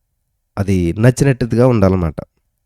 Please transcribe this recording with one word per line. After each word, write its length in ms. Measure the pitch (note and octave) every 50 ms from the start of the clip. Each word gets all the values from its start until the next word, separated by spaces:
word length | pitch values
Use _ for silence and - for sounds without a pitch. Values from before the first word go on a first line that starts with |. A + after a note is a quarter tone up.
| _ _ _ _ _ _ _ _ _ _ -
అది 360 | - G2 F#2 G2 F#2 F2 E2+ E2+
నచ్చినట్టుగా 760 | G2+ A2 B2 B2 - C#3 C#3 C3 - C3 A2+ A2 A2 B2
ఉండాలన్నమాట. 480 | C3 B2 A2 G2 F#2 F#2+ F#2 F2 D#2+ D2 - - - _ _ _ _ _ _ _